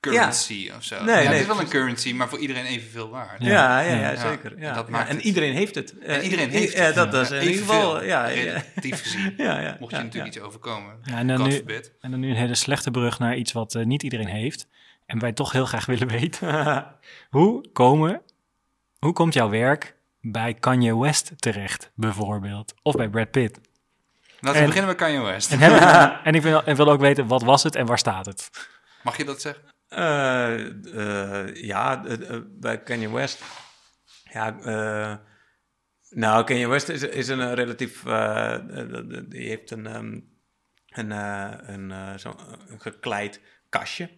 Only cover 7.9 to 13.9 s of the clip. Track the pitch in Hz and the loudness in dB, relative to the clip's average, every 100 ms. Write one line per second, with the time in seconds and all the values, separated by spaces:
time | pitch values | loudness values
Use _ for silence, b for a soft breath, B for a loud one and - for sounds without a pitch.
7.9 | 160 185 160 120 123 123 85 - - 131 | 0 0 0 0 -2 -2 -4 -8 -10 -8
8.9 | - - 190 196 196 285 80 - - 120 | -8 -8 -4 -6 -4 -4 -2 -4 -8 -10
9.9 | - 117 120 - - 101 107 123 110 101 | -8 -8 -8 -10 -12 -16 -14 -10 -10 -12
10.9 | 110 135 120 127 131 135 139 113 110 - | -16 -10 -4 0 2 2 0 -4 -10 -10
11.9 | _ 131 127 131 117 120 120 - 135 - | _ -10 -6 -2 0 0 -2 -2 -2 -2
12.9 | 123 120 - 120 127 117 117 110 120 113 | -2 -2 0 -2 -2 -4 -6 -6 -4 -2